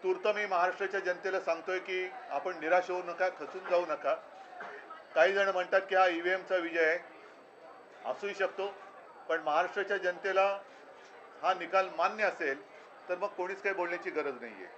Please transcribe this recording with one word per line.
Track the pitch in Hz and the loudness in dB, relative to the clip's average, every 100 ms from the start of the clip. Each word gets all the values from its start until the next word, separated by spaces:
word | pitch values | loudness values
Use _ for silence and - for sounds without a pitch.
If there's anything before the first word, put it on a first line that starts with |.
तूर्त | 190 180 214 | 0 0 2
मी | 208 208 | 0 2
महाराष्ट्राच्या | 185 185 - 196 196 | 2 2 2 -2 -2
जनतेला | 180 180 196 185 | -2 -2 -2 -2
सांगतोय | 170 165 165 185 | -2 -4 -2 -4
की | 185 185 185 - - | -2 -4 -4 -8 -6
आपण | 139 185 175 | -4 -4 -4
निराश | 156 180 180 | 2 4 4
होऊ | 180 175 | -4 -4
नका, | 165 185 | -2 -2
खचून | 180 143 185 185 | -2 -10 -10 2
जाऊ | 180 175 | 2 2
नका. | 147 139 160 - - - - - - - - - - | -2 0 -2 -4 -18 -18 -14 -12 -14 -14 -18 -4 4
काही | 175 | 6
जण | 196 196 | 6 2
म्हणतात | 185 180 190 190 | 2 2 2 4
की | 190 | 6
हा | 185 | 6
ईव्हीएमचा | 170 175 185 185 185 | 4 0 0 2 0
विजय | 170 165 160 | 0 2 4
आहे, | 170 - - - - - - - - - - 117 | 4 -2 -18 -20 -20 -20 -20 -20 -20 -20 -12 -8
असूही | 139 202 190 | -4 -4 -2
शकतो, | 185 - 196 196 - - - - - | -2 -2 -6 -6 -16 -18 -20 -20 -4
पण | 160 | -2
महाराष्ट्राच्या | 156 151 175 - 190 202 | 2 2 2 0 0 0
जनतेला | 180 175 196 190 196 196 - - - - - - - - | 0 -2 0 4 4 2 -6 -20 -20 -20 -20 -20 -20 -4
हा | 160 | 0
निकाल | 185 170 185 185 165 | 0 2 2 2 2
मान्य | 180 214 | 0 2
असेल | 208 156 156 139 - - - - - | 0 0 -2 -2 -6 -20 -20 -20 -6
तर | 180 | -4
मग | 196 | -4
कोणीच | 190 180 190 | -4 -4 -2
काही | 202 180 | -4 -2
बोलण्याची | 175 175 180 | -2 -2 -4
गरज | 151 143 123 | -4 -4 -6
नाहीये. | 117 101 90 | -10 -14 -16